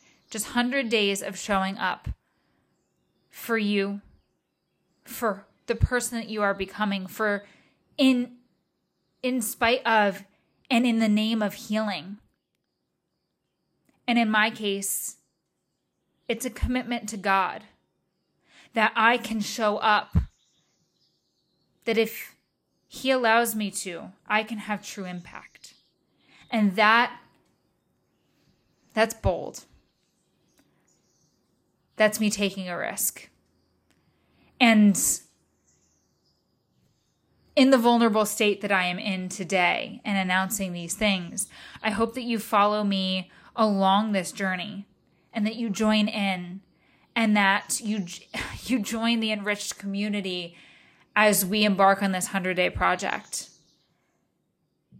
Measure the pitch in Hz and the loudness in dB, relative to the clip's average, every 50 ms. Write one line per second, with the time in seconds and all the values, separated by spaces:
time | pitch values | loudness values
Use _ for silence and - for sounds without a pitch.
0 | _ _ _ _ _ _ - 214 214 - - 240 240 247 262 277 262 220 233 220 | _ _ _ _ _ _ -10 -8 -8 -4 -2 -2 0 0 0 -2 0 0 0 2
1 | 208 196 196 190 - - 190 - - - 202 196 190 190 196 - - 185 - - | 2 2 0 -2 -4 -8 -8 -8 -4 -2 0 0 0 -2 -4 -4 -4 -4 -4 -4
2 | - - - - _ _ _ _ _ _ _ _ _ _ _ _ _ _ _ _ | -6 -10 -10 -10 _ _ _ _ _ _ _ _ _ _ _ _ _ _ _ _
3 | _ _ _ _ _ _ _ - - - 233 226 214 208 208 202 196 196 202 202 | _ _ _ _ _ _ _ -14 -6 -4 -2 0 0 0 0 0 0 -2 -4 -8
4 | - - - _ _ _ _ _ _ _ _ _ _ _ _ _ _ _ _ _ | -12 -16 -20 _ _ _ _ _ _ _ _ _ _ _ _ _ _ _ _ _
5 | _ - - - 247 220 190 190 - _ _ _ _ - 233 226 - - 247 247 | _ -16 -8 -4 -2 -2 -2 -4 -8 _ _ _ _ -6 0 0 2 2 2 0
6 | 240 - 247 233 226 - 214 214 208 196 196 190 190 190 - - 214 202 202 196 | -2 -4 -6 -8 -8 -6 -4 -2 0 0 0 -2 -4 -8 -4 -4 -2 -2 -2 -2
7 | 185 180 - - 220 208 202 202 202 - - _ _ _ _ _ _ _ _ - | -6 -8 -6 -4 -2 -2 -2 -2 -6 -10 -20 _ _ _ _ _ _ _ _ 2
8 | 277 262 254 247 247 - - - _ _ _ _ _ _ _ _ _ _ _ _ | 4 4 4 4 0 -4 -8 -14 _ _ _ _ _ _ _ _ _ _ _ _
9 | _ _ _ _ - 254 254 254 208 - - - 247 226 247 - - 233 226 220 | _ _ _ _ -4 -2 -2 -2 -4 -4 -4 -2 0 2 2 0 2 2 2 4
10 | 208 202 180 180 - - _ _ _ _ _ _ _ - 254 233 254 247 226 226 | 4 2 0 -4 -10 -20 _ _ _ _ _ _ _ 0 0 2 2 2 2 2
11 | 226 214 208 214 214 220 226 220 214 196 - - - - 214 214 220 208 190 151 | 2 4 4 2 2 0 0 0 -2 -4 -4 -8 -8 -6 -4 -2 -2 -2 -4 -6
12 | 151 190 202 - _ _ _ _ _ _ _ _ _ _ _ _ _ _ _ _ | -8 -12 -16 -18 _ _ _ _ _ _ _ _ _ _ _ _ _ _ _ _
13 | _ _ _ _ _ _ _ _ _ _ _ _ _ _ _ _ _ _ _ _ | _ _ _ _ _ _ _ _ _ _ _ _ _ _ _ _ _ _ _ _
14 | _ - 233 240 233 214 214 214 214 233 226 - 220 202 196 196 196 - - - | _ 0 2 2 2 4 4 2 2 2 0 -2 -4 -4 -2 -2 -4 -6 -6 -6
15 | - - - - _ _ _ _ _ _ _ _ _ _ _ _ _ _ _ _ | -8 -10 -12 -16 _ _ _ _ _ _ _ _ _ _ _ _ _ _ _ _
16 | _ _ _ _ _ - 233 226 - 254 - - - 233 254 254 - 226 247 233 | _ _ _ _ _ -8 -6 -6 -6 -8 -6 -4 -4 -2 -2 -4 -4 -4 -6 -8
17 | 208 208 - 202 180 202 196 196 185 170 - - - - _ _ _ _ _ _ | -8 -8 -10 -6 -2 0 0 0 0 -2 -4 -10 -14 -20 _ _ _ _ _ _
18 | _ _ _ _ _ _ _ _ _ _ _ - - _ - 226 214 220 - 233 | _ _ _ _ _ _ _ _ _ _ _ -20 -20 _ 0 2 2 2 2 4
19 | 220 233 247 240 - - 220 220 208 - - - 226 208 208 214 - 220 214 202 | 4 4 4 4 0 -4 -4 -4 -4 -4 -2 0 0 0 2 2 2 4 4 2
20 | - - - - - - - _ _ _ _ _ _ _ _ _ _ _ _ _ | 2 0 0 0 0 -2 -6 _ _ _ _ _ _ _ _ _ _ _ _ _
21 | _ _ _ _ _ _ _ _ _ _ _ _ _ _ _ _ _ 233 220 220 | _ _ _ _ _ _ _ _ _ _ _ _ _ _ _ _ _ -2 0 0
22 | 226 - - - - - - _ _ _ _ _ _ _ _ _ _ _ - - | 0 0 -4 -8 -16 -16 -20 _ _ _ _ _ _ _ _ _ _ _ -14 -6
23 | - 262 262 262 240 226 220 233 240 220 214 214 208 190 - - - 196 170 160 | -2 0 0 2 4 4 4 4 2 2 -2 -4 -4 -4 -6 -8 -8 -8 -10 -10
24 | 175 185 - _ _ - 208 214 220 220 240 208 202 220 214 202 - - - 208 | -12 -14 -18 _ _ -2 -2 -2 -2 -2 -6 -10 -8 -6 -8 -8 -8 -10 -12 -12
25 | 190 180 180 180 170 - - - - - - - - - - _ _ _ _ _ | -10 -10 -10 -12 -12 -14 -18 -18 -20 -20 -20 -20 -20 -20 -20 _ _ _ _ _
26 | _ _ _ _ _ _ _ - - - 247 226 208 202 180 214 214 208 226 233 | _ _ _ _ _ _ _ -20 -12 -6 0 2 2 2 4 4 4 6 6 6
27 | 240 233 - - - _ _ _ _ _ _ _ _ _ _ _ _ _ _ _ | 4 2 -2 -8 -20 _ _ _ _ _ _ _ _ _ _ _ _ _ _ _
28 | _ _ _ _ _ _ _ _ _ _ _ _ _ _ _ _ _ _ _ 220 | _ _ _ _ _ _ _ _ _ _ _ _ _ _ _ _ _ _ _ 0
29 | 220 220 - - - 196 175 - 98 - - - - _ _ _ _ _ _ _ | 0 0 0 -2 -2 -2 -2 -2 -4 -10 -12 -14 -18 _ _ _ _ _ _ _
30 | _ _ _ _ _ _ _ _ _ _ _ _ _ _ _ _ _ _ _ _ | _ _ _ _ _ _ _ _ _ _ _ _ _ _ _ _ _ _ _ _
31 | _ _ _ _ _ _ _ _ _ _ _ _ _ _ _ _ _ _ _ - | _ _ _ _ _ _ _ _ _ _ _ _ _ _ _ _ _ _ _ 2
32 | 214 214 214 214 220 208 208 202 208 190 190 196 185 180 175 170 - - 190 196 | 2 2 2 0 0 -2 0 0 -2 -2 -2 -6 -8 -8 -8 -6 -6 -6 -6 -4
33 | - - - - - - _ _ _ _ _ _ _ _ _ _ _ _ _ _ | -4 -4 -6 -8 -12 -20 _ _ _ _ _ _ _ _ _ _ _ _ _ _
34 | _ _ _ _ _ _ _ _ _ _ _ - 254 233 226 214 208 202 190 - | _ _ _ _ _ _ _ _ _ _ _ 2 4 6 8 8 8 6 6 4
35 | - - - - - _ _ _ _ _ _ _ _ _ _ _ _ _ _ _ | 2 0 -2 -2 -6 _ _ _ _ _ _ _ _ _ _ _ _ _ _ _
36 | _ _ _ _ _ _ _ _ _ _ _ _ _ _ _ _ _ _ _ _ | _ _ _ _ _ _ _ _ _ _ _ _ _ _ _ _ _ _ _ _
37 | _ _ _ _ _ _ _ _ _ _ _ 294 262 269 269 247 226 240 240 233 | _ _ _ _ _ _ _ _ _ _ _ 4 6 6 6 6 6 6 6 6
38 | 233 233 208 220 208 208 - - 226 208 196 - - 196 202 185 180 180 175 180 | 6 4 4 4 2 0 0 2 2 2 2 0 0 0 0 0 0 0 -4 -4
39 | - 208 190 185 185 180 - - 190 151 196 185 180 170 170 58 58 - - - | -4 -4 -4 -4 -6 -8 -8 -8 -4 -2 0 2 2 2 2 0 -4 -8 -12 -10
40 | - 208 196 196 190 185 185 185 190 190 - - 196 185 175 175 170 170 - - | -6 -2 -2 0 0 0 0 0 0 -2 -4 -4 -6 -6 -6 -8 -8 -8 -4 -2
41 | 214 208 196 180 175 170 - - - - - - - - - - - 220 202 196 | 0 0 0 0 -4 -8 -8 -8 -10 -10 -12 -16 -20 -20 -14 -6 -4 -4 -2 0
42 | 226 226 - 262 240 240 233 214 - - - 208 202 208 208 214 208 202 196 190 | -2 -2 -2 -6 -6 -4 -4 -4 -2 0 2 4 4 4 2 0 0 0 0 0
43 | 190 190 185 185 180 - - - - - - 247 220 214 202 190 190 190 190 208 | 0 -2 -2 -4 -6 -8 -14 -20 -20 -10 -2 0 2 2 2 4 4 4 4 4
44 | 220 220 202 190 175 - - - 196 190 185 180 170 - - 196 202 - _ _ | 2 2 0 -2 -2 -4 -6 -6 -4 -4 -4 -6 -8 -10 -12 -12 -14 -16 _ _
45 | _ _ _ _ _ _ - 220 208 220 233 240 233 226 196 - 220 214 214 214 | _ _ _ _ _ _ -6 -4 -2 -2 -2 -4 -4 -4 -2 0 0 2 2 2
46 | 208 - - 214 202 196 185 180 180 175 180 196 - _ _ _ _ _ _ _ | 2 0 -2 -2 -2 -2 -2 -4 -6 -10 -14 -16 -16 _ _ _ _ _ _ _
47 | _ _ _ 233 226 214 208 208 202 190 196 - - - - - 240 208 214 214 | _ _ _ 0 2 2 4 4 4 4 4 2 0 -4 -8 -6 -4 -4 -4 -4
48 | 180 175 - - - _ - - - - - - - - 254 247 202 - 233 226 | -4 -6 -10 -14 -16 _ -10 -10 -8 -8 -10 -12 -4 -2 -2 -2 -2 -4 -4 -2
49 | 226 233 233 226 220 220 214 208 196 208 208 202 - - - - 202 202 196 196 | 0 0 0 0 0 -2 -2 -2 -2 -4 -4 -4 -4 -8 -10 -8 -8 -6 -4 -4
50 | 208 214 208 208 185 190 180 180 175 170 - - - - - - - _ _ _ | -4 -2 -2 -4 -4 -4 -6 -6 -8 -10 -14 -18 -20 -20 -20 -20 -20 _ _ _
51 | _ _ _ 214 214 214 202 175 202 180 208 214 208 208 196 180 196 196 196 190 | _ _ _ 4 6 6 6 4 2 0 2 2 4 4 4 6 6 6 6 4
52 | 202 196 190 180 180 - - 196 180 185 180 180 180 180 180 - 180 180 180 180 | 2 0 -2 -2 -4 -4 -4 -4 -4 -2 0 0 0 -2 -2 0 0 0 0 0
53 | 202 - - - - - - - - - - _ _ _ _ _ _ _ _ _ | -2 -4 -6 -6 -8 -10 -12 -12 -12 -14 -18 _ _ _ _ _ _ _ _ _
54 | _ _ _ _ _ _ _ _ _ _ _ _ _ _ _ _ _ _ - - | _ _ _ _ _ _ _ _ _ _ _ _ _ _ _ _ _ _ -20 -20